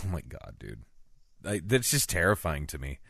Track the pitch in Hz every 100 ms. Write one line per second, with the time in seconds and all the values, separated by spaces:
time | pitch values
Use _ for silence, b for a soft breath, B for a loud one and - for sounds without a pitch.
0 | 95 87 - - - - 50 55 - -
1 | - - - - - 104 90 131 120 143
2 | - - 90 104 - 73 73 67 67 69
3 | b